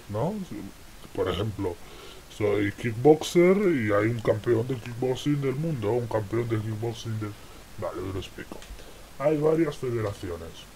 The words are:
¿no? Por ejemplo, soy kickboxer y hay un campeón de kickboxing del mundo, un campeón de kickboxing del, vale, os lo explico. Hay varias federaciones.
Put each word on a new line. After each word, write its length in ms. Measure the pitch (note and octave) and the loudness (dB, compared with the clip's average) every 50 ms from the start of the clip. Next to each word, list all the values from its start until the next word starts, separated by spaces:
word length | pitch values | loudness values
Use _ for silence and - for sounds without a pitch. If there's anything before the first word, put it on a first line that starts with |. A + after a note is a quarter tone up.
| - - | -6 -4
¿no? 240 | G2+ G#2+ C3+ F#3 A3 G#3 F3+ - G#2+ G2+ F#2 F#2+ - - - - - - - - - | -2 -2 -2 -2 -2 -4 -6 -8 -10 -10 -10 -12 -14 -16 -16 -16 -16 -16 -16 -8 -4
Por 160 | G#2 F#2 F#2 | -2 0 0
ejemplo, 460 | F2 F2+ A2 A2 F#2+ G2+ G2 F2 E2+ - - - - - - - - - - - - | 0 0 -2 -2 -2 -2 -2 -2 -4 -4 -10 -14 -14 -16 -16 -16 -16 -16 -16 -14 -4
soy 340 | - G#2+ G#2 G#2 G#2 G#2 G2+ | 0 2 2 4 4 2 0
kickboxer 840 | - - - A#2+ G#2+ A#2+ B2+ D3+ D#3 D#3 - - - F3 F3 F#3 F#3+ | -2 -2 -4 -4 -2 6 8 8 8 8 4 4 4 6 8 8 6
y 340 | G#3 G#3 F3+ D#3+ B2 A2 G#2 | 6 4 4 4 4 4 4
hay 160 | G2+ G#2 G#2+ | 4 4 4
un 140 | A#2 A#2+ A2+ | 4 2 2
campeón 440 | - B2+ A2 G#2+ - B2 A#2 A2+ B2+ | 2 2 2 2 4 4 4 4 2
de 100 | C3 C3+ | 0 -4
kickboxing 680 | A2+ - B2 A2+ A#2 B2+ B2+ B2+ B2 - D3 D3 C#3+ | -4 -6 -8 -4 -2 0 0 0 0 0 0 0 2
del 140 | C#3 C3+ B2+ | 0 0 0
mundo, 360 | C#3+ D#3+ E3 D3+ A#2 G2+ G2+ | 0 -2 -2 -2 0 0 2
un 160 | A#2 B2 A#2+ | 2 2 0
campeón 400 | A2 A2+ A2 G#2 F#2+ A2 A#2 A#2+ | 0 0 -2 0 0 0 0 0
de 100 | A#2 A2+ | 2 0
kickboxing 640 | A2 G#2+ A2 A2 G#2+ A#2 A#2 A#2 - - A2+ A2 G#2+ | 0 0 -2 -4 -2 -2 -4 -4 -4 -6 -4 -4 -4
del, 140 | G#2+ G#2 G#2 - - - - - - - - | -4 -6 -6 -10 -14 -16 -16 -16 -16 -14 -10
vale, 240 | - F2+ E2 D#2+ F2 | -6 -6 -6 -4 -6
os 120 | F#2 F#2+ F#2+ | -6 -4 -4
lo 60 | F#2 | -6
explico. 380 | - - - - - - - - - - - - - - - - - - - - | -6 -8 -10 -14 -12 -12 -12 -12 -12 -12 -14 -14 -14 -16 -16 -16 -18 -16 -8 -2
Hay 180 | C#3 D3+ D#3 | 2 2 2
varias 380 | D3 D3+ E3 - E3 D#3+ D3 C#3+ | 4 4 4 4 4 2 2 0
federaciones. 760 | - C3 B2 A#2 A2+ G#2+ G2+ G#2 - G2+ F2 E2+ E2+ E2 E2 - - - - - | -4 -4 -2 -2 0 -2 -2 -4 -4 -6 -8 -8 -8 -10 -12 -14 -14 -16 -18 -18